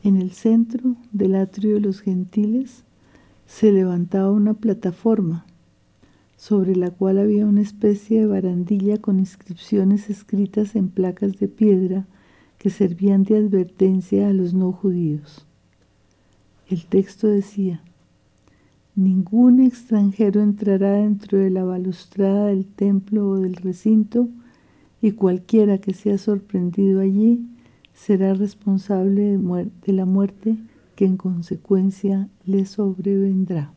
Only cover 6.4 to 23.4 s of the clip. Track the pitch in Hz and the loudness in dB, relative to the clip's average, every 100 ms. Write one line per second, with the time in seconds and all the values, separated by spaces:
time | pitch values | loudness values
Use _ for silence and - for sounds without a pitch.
6.4 | - 208 185 185 180 175 190 196 208 208 | -2 0 2 0 -2 -2 0 2 2 2
7.4 | 208 202 202 - 208 202 - 220 214 196 | 2 2 0 0 0 0 0 0 2 0
8.4 | 185 175 175 208 196 208 214 190 190 - | -2 -2 -2 -2 0 -2 0 0 0 -6
9.4 | - 175 - 208 190 202 208 202 - 196 | -18 -18 -4 0 2 0 -2 -12 -6 -4
10.4 | 196 214 208 214 185 - 185 180 202 190 | -2 -2 -2 -2 -4 -2 -4 -2 -6 -4
11.4 | 196 - 214 190 185 185 190 _ _ _ | -6 0 2 4 2 -4 -8 _ _ _
12.4 | _ _ 202 - 190 170 196 196 196 214 | _ _ -6 0 -2 0 2 2 4 2
13.4 | 214 196 180 - 190 190 180 196 202 196 | 2 0 -2 0 0 2 0 0 0 0
14.4 | 180 185 185 180 202 175 170 151 147 - | 0 0 -2 -2 -4 -2 -2 -4 -10 -20
15.4 | _ _ - - - - - _ _ - | _ _ -20 -20 -20 -20 -20 _ _ -20
16.4 | - - - 180 - 190 190 - 214 202 | -20 -20 -8 -8 0 0 0 -2 -2 0
17.4 | 202 - 190 170 - - _ _ _ - | -2 -4 -4 -6 -12 -20 _ _ _ -20
18.4 | - _ - - - - 190 185 175 214 | -20 _ -20 -20 -12 -2 0 2 0 4
19.4 | 247 247 254 240 - 214 202 190 214 202 | 6 6 4 0 -4 0 0 2 0 2
20.4 | 208 208 202 190 196 202 208 202 - 196 | 0 0 0 0 2 0 0 -2 -2 0
21.4 | 190 185 185 180 185 170 - 196 196 196 | 0 0 -4 -4 -6 -8 -12 -2 0 2
22.4 | 208 196 190 - 196 202 190 214 202 196 | 0 -2 -4 -2 0 0 0 -2 -2 -2